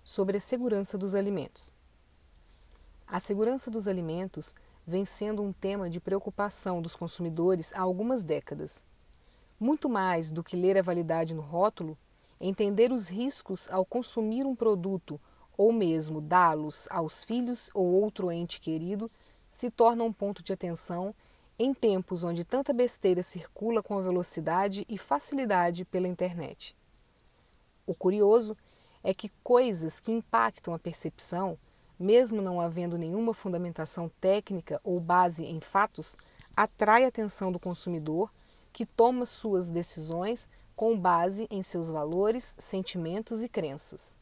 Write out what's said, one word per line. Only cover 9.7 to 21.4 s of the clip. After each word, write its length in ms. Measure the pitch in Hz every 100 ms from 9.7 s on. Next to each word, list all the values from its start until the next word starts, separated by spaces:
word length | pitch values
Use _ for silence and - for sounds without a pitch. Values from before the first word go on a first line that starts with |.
| 302 277
mais 440 | 214 185 170 156
do 100 | 160
que 140 | - 180
ler 200 | 185 190
a 60 |
validade 520 | 180 175 165 165 165
no 80 | 160
rótulo, 540 | 143 170 208 - 160 151 _ _ _ _
entender 500 | 190 190 202 208 233
os 180 | 247 170
riscos 600 | 190 262 - - 190 -
ao 140 | 185
consumir 600 | 185 240 247 233 214 233
um 120 | 269 247
produto 640 | 226 196 185 190 - 147 _ _ _ -
ou 160 | 208
mesmo 480 | 233 175 160 156 156
dá-los 680 | 151 180 175 156 151 - -
aos 320 | 180 160 -
filhos 480 | - 240 247 240 -
ou 140 | - 180
outro 460 | 185 208 - 185
ente 280 | 170 175 -
querido 480 | 156 160 175 202 226 _ _ _ _
se 220 | - 247
torna 320 | - 233 233
um 100 | 226
ponto 300 | 202 202 196
de 100 | 170
atenção 640 | 190 175 165 - 175 190 - _ _